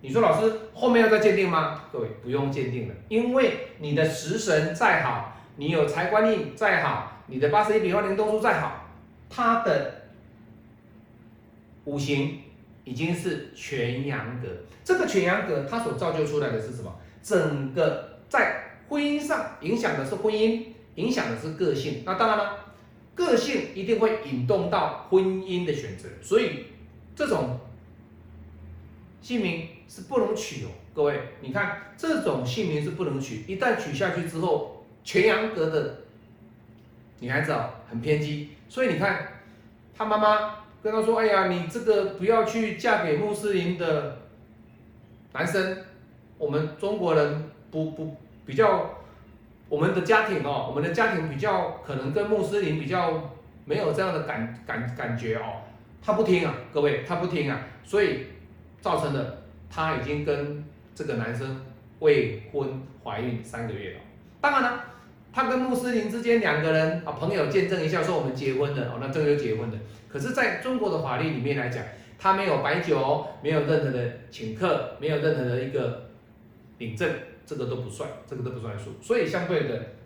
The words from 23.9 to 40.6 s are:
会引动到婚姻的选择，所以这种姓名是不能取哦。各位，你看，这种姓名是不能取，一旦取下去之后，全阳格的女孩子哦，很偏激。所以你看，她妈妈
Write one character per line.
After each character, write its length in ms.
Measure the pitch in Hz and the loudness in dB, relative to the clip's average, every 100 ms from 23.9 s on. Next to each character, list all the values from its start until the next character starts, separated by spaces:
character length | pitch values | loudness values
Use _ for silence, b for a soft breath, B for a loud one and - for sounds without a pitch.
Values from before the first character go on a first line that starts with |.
| 214 | 2
会 200 | 220 - - | 2 0 -4
引 200 | 127 - | -4 2
动 220 | 196 170 | 2 2
到 380 | 196 - - - | 0 -2 -4 4
婚 160 | 185 | 4
姻 400 | 190 190 190 180 | 4 0 -2 -2
的 80 | 175 | -2
选 240 | 143 101 92 | -2 -4 -10
择， 140 | - - | -14 -16
所 180 | - 220 | 2 2
以 280 | 185 147 - - - - - - | 2 -4 -12 -18 -20 -20 -20 -4
这 100 | 294 | 0
种 320 | 180 123 123 - - - - - - - - - - - - - - - - | 0 0 -6 -10 -20 -20 -20 -20 -20 -20 -20 -20 -20 -18 -18 -20 -20 -20 -20
姓 180 | - 247 | -4 -2
名 280 | 185 165 165 - - | 0 -2 -8 -16 -20
是 140 | - | -18
不 160 | - 262 | -2 0
能 160 | - | 0
取 300 | - - 127 | -2 -6 -8
哦。 40 | 123 - - | -10 -12 -12
各 100 | - | 0
位， 160 | 143 139 123 - | 0 0 -6 -12
你 120 | 131 | -6
看， 420 | 165 202 - - - | -2 -2 -4 -12 -6
这 260 | 330 302 | -2 0
种 220 | - 127 | 0 -2
姓 240 | 123 - 185 | -2 -2 -2
名 140 | 151 | 0
是 80 | 147 | -2
不 140 | - | -4
能 160 | 151 135 | -4 -4
取， 240 | 135 156 - | -6 -10 -8
一 100 | 190 | -2
旦 200 | 247 220 | 0 0
取 180 | 151 | -2
下 160 | 170 185 | -2 -2
去 160 | 175 160 | -2 -4
之 100 | 165 | -2
后， 460 | 175 147 - - - - | 0 0 -2 -12 -20 -20
全 240 | - 190 214 | 0 4 6
阳 280 | 214 220 | 4 0
格 160 | 175 160 | 0 0
的 300 | 156 - - - - - - - - - - - - - - | 0 -2 -8 -18 -20 -20 -20 -20 -20 -20 -20 -20 -20 -20 -12
女 100 | 120 | -2
孩 100 | 139 | -2
子 120 | 151 | 0
哦， 180 | 127 - - - | 0 -2 -8 -10
很 120 | 117 | -6
偏 200 | 139 147 | 0 2
激。 300 | 151 147 - - - | 0 -4 -8 -16 -12
所 160 | - | -2
以 40 | 254 | 0
你 100 | 160 | 2
看， 440 | 196 - - - B B B - - - | 0 0 -6 -14 B B B -20 -20 -6
她 80 | |
妈 140 | 214 214 | 0 4
妈 380 | 214 214 214 - | 6 4 2 -6